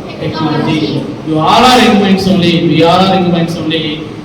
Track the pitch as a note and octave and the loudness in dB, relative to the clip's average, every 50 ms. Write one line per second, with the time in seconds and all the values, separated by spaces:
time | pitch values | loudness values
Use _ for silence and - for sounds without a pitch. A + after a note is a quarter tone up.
0 | - - - - - - - D#4+ D#4+ - - - - D#3+ - - - - - - | -12 -12 -10 -8 -8 -6 -4 -4 -4 -2 -2 -2 -2 -2 -2 -2 -2 -2 -4 -4
1 | - - - - - D#3 D#3 D#3 D#3+ F3 G#3+ A#3 B3 B3+ B3 B3 G#3+ A3 G#3+ G3+ | -6 -6 -10 -10 -6 -4 -2 0 2 2 2 4 4 4 4 4 4 4 4 2
2 | G3 G3 F#3+ F#3 F#3+ F#3+ F3 E3+ E3+ E3+ E3+ E3 E3+ D#3 D3+ D#3 E3 E3+ E3+ F#3 | 2 2 2 2 2 2 2 2 2 2 2 2 0 0 2 2 4 4 4 4
3 | F#3+ F#3+ F#3 F#3 F3+ F3 F3 E3+ E3 D#3+ E3 D#3+ D#3 D#3 D#3+ D#3+ D#3 D3+ D3+ D3+ | 2 2 2 0 0 0 0 0 -2 -2 -4 -6 -6 -4 -4 -4 -4 -6 -8 -8
4 | D3+ D3+ - - | -10 -12 -14 -14